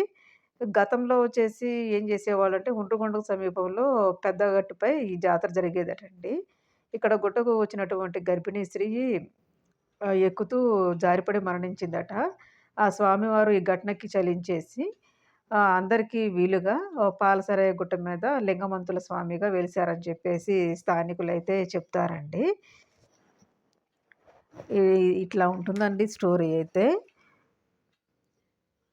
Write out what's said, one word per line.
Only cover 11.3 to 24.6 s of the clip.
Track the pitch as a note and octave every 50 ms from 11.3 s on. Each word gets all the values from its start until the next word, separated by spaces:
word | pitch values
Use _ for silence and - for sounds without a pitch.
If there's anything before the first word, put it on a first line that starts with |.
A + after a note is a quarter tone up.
| G3+ G#3
మరణించిందట. | G3 F#3 F3+ F3+ F3+ F#3 F#3 - G3 E3+ E3+ F3 F3 - F#3+ G#3 C#4+ F#4+ F#4+ - - _ _ _ _ _ _
ఆ | - G#3+ G3+
స్వామివారు | G3 - G#3 G3 G3 G3+ G#3+ A3 A3 G#3+ G#3+ G#3+
ఈ | G#3 F#3+ F3
ఘటనకి | F#3+ F#3 F#3 - G#3 G3+ G3+ - G#3
చలించేసి, | - G3 F3+ F3+ F3 F3+ F3 - F3+ E3 E3 - - A#3+ D4+ G#4 A4 _ _ _ _ _ _ _ _ _ _ _
ఆహ్, | A3+ G#3 G3+ F#3+
అందరికీ | F#3 F#3 F#3+ F#3+ A3+ A3+ G#3+ A3 - A3+ A3 G#3
వీలుగా, | F#3 F3+ F3+ F3+ F#3+ F#3 F3+ G3 A3 D#4 G4 G4+ F4
ఆహ్, | C4+ G#3 G3 F#3+
పాలసరాయి | - G#3 G3 G3 F#3+ F#3+ G#3 G3+ F#3+ F#3+ F#3+ F#3
గుట్ట | F3+ F3+ F3 F#3+
మీద | F3 F3 F3+ F3 E3+ G3 C4 C#4+ C4+
లింగమంతుల | G#3+ G3 F#3 F3+ G3 F#3+ F#3+ F#3 F3+ F3+ F3+ F#3
స్వామిగా | F#3 - F3+ F3+ F3 E3+ F3 E3+ G3 G#3
వెలిశారని | F#3+ F3+ F3+ F3+ - F#3+ F3 F3 E3+ E3+ E3+
చెప్పేసి | E3+ E3 - - F3+ F3 E3+ F3 - G3 F#3 F3 E3+ E3
స్థానికులైతే | F3 - - F3 E3+ E3+ E3+ F3+ F3+ F3 E3+ F3 E3+ E3+ - F#3+ G3 F#3
చెప్తారండి. | F3+ - F3 E3 _ - F3+ F3 E3+ E3 D#3 D3 D3 D#3 F3 C4+ F4+ G#4 - _ _ _ _ _ _ _ _ _ _ _ _ _ _ _ _ _ _ _ _ _ _ _ _ _ _ _ _ _ _ - _ _ - _ _ _ _ - -